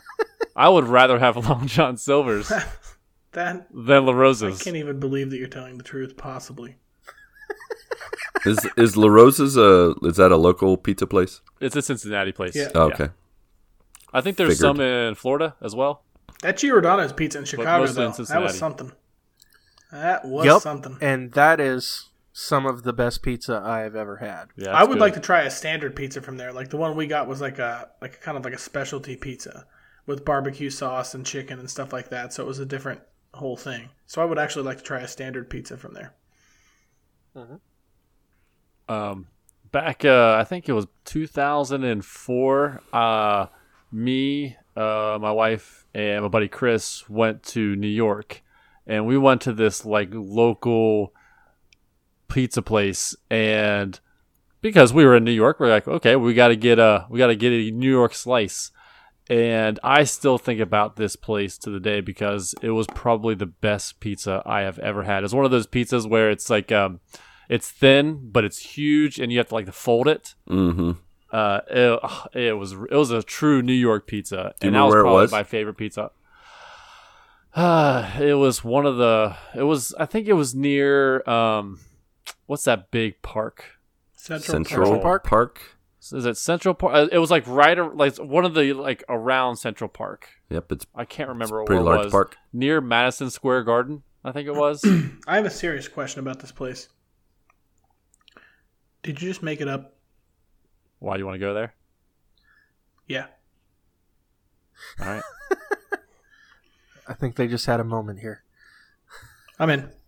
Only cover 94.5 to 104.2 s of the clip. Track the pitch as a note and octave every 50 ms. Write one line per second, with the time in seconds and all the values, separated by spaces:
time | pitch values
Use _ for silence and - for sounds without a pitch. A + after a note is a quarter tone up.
94.5 | C#3+ D3 D3 D3 D3 D3 - G#3 F#3+ E3 C#3+ C3 - - - - F3 G#3 G#3+ F#3+
95.5 | - - - E3+ D3+ C3+ C3 - - D3 C3+ C3 - C#3 C3 C3 C3 C3+ - C3
96.5 | - - C3+ B2+ B2 - - - _ _ _ _ _ _ _ _ _ _ _ _
97.5 | _ _ _ _ _ _ _ _ _ _ _ _ _ _ _ _ _ _ _ _
98.5 | _ _ _ _ _ _ _ _ _ _ - D#3+ D3 C#3 F3 F#3 F#3 - E3 D#3
99.5 | D3+ C#3+ D3 C#3 C3+ C3+ C3+ - _ _ _ _ _ _ _ _ _ _ _ _
100.5 | _ _ _ _ _ _ _ _ _ _ - G2+ G2 G2 G2 F#2+ F#2 F#2+ G2 G2+
101.5 | G2+ G#2+ A2+ A2+ _ _ _ _ _ _ _ _ _ _ _ _ _ _ _ _
102.5 | _ _ _ _ _ _ _ _ _ _ _ - C3+ C3 - - _ _ _ _
103.5 | _ _ _ _ _ _ _ _ _ _ _ _ _ _